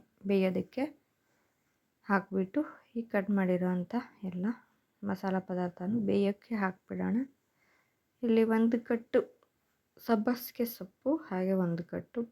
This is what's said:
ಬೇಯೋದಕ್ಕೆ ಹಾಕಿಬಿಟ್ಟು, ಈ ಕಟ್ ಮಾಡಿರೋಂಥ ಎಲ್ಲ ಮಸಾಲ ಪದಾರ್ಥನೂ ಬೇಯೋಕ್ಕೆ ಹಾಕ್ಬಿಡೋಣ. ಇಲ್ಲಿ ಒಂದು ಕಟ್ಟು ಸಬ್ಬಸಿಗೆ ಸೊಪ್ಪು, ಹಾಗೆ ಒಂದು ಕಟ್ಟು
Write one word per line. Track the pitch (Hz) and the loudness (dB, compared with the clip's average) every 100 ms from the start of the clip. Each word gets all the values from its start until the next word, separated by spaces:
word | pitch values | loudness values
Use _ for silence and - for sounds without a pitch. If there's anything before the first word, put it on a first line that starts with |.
| - _ 196 | -6 _ 0
ಬೇಯೋದಕ್ಕೆ | 196 185 185 180 - 302 - _ _ _ _ _ _ _ _ _ _ - | 2 2 0 -4 -6 -8 -8 _ _ _ _ _ _ _ _ _ _ 0
ಹಾಕಿಬಿಟ್ಟು, | 202 190 190 190 294 302 - _ 233 | 0 0 -2 -2 -2 -4 -6 _ -10
ಈ | 233 208 | -4 -2
ಕಟ್ | 196 202 | 0 2
ಮಾಡಿರೋಂಥ | 185 180 180 180 175 233 - - 185 | 2 2 2 0 -2 -6 -6 -10 -10
ಎಲ್ಲ | 180 196 233 _ _ _ _ | -4 -4 -4 _ _ _ _
ಮಸಾಲ | 202 190 190 185 185 | -8 -4 -2 -2 -2
ಪದಾರ್ಥನೂ | 180 180 175 185 233 196 | -4 -4 -4 -4 -2 0
ಬೇಯೋಕ್ಕೆ | 202 196 202 - 220 | 2 2 -2 -6 -4
ಹಾಕ್ಬಿಡೋಣ. | 190 190 - 185 185 208 269 _ _ _ _ _ _ _ _ _ | -4 -4 -10 -4 -2 0 -2 _ _ _ _ _ _ _ _ _
ಇಲ್ಲಿ | 240 226 226 226 | 2 4 4 4
ಒಂದು | 226 233 - | 4 2 0
ಕಟ್ಟು | 233 - 247 - - _ _ _ _ _ _ - | -4 0 0 0 -4 _ _ _ _ _ _ 0
ಸಬ್ಬಸಿಗೆ | 226 220 247 - - 233 - | 2 2 -2 -4 -6 -6 -6
ಸೊಪ್ಪು, | 185 _ 262 311 - | -16 _ -2 -2 -2
ಹಾಗೆ | 185 185 190 | -2 2 2
ಒಂದು | 180 170 170 | 2 0 -4
ಕಟ್ಟು | 175 175 240 233 | -8 -8 -8 -8